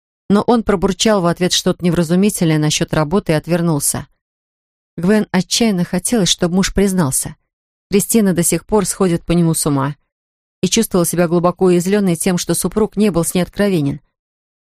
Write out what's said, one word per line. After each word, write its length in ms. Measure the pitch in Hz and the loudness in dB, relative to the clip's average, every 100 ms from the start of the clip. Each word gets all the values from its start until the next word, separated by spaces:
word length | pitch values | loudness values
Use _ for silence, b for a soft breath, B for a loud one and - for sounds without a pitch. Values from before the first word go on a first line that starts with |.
| _ _ - | _ _ 0
но 140 | 202 | 0
он 200 | - 233 | 2 0
пробурчал 560 | 214 202 190 185 226 208 | 2 0 0 0 0 2
в 60 | 170 | 0
ответ 260 | 170 180 | 0 -2
что-то 320 | - - - | 0 -2 -2
невразумительное 760 | 175 165 160 180 208 - 165 156 | 0 0 0 2 0 0 0 2
насчёт 360 | 151 - 170 | 0 -2 -2
работы 400 | 165 151 190 - | -2 0 -2 0
и 20 | 156 | -2
отвернулся. 720 | 151 175 170 147 - - 143 _ _ _ _ _ _ _ _ - | 0 -2 0 -2 -2 -6 -10 _ _ _ _ _ _ _ _ -6
Гвен 320 | 170 214 208 | 0 2 2
отчаянно 520 | 185 - - 226 185 | -2 -2 0 0 0
хотелось, 460 | 180 180 - 240 175 | -2 -4 -2 0 0
чтобы 260 | - 180 180 | 0 0 0
муж 180 | 185 | -2
признался. 640 | - 202 185 143 - - - _ _ _ _ - | 0 0 0 -2 -2 -6 -12 _ _ _ _ -2
Кристина 420 | 196 - 226 196 | -2 2 2 2
до 80 | 170 | 2
сих 220 | 170 170 - | 0 -2 0
пор 200 | 214 185 | -2 0
сходит 400 | - 190 170 - | 0 0 0 0
по 80 | |
нему 200 | 170 165 160 | 0 2 0
с 100 | - | -2
ума 320 | 139 135 147 _ _ _ _ _ - | -2 -2 -6 _ _ _ _ _ -6
и 80 | 185 | -2
чувствовала 360 | - 220 185 170 | 0 0 0 0
себя 220 | 165 175 | 0 0
глубоко 380 | 175 170 175 185 | 2 0 0 2
уязвлённой 500 | 180 175 208 196 165 | 2 2 0 0 0
тем, 220 | - 180 | 0 -2
что 160 | - | -2
супруг 420 | 170 185 - 214 - | -4 -2 -2 -2 0
не 160 | 214 | 0
был 140 | 170 165 | 0 -2
с 80 | |
ней 80 | 185 | -2
откровенен. 580 | 175 - 202 180 139 147 _ _ _ _ _ _ _ | -4 -2 0 0 -2 -6 _ _ _ _ _ _ _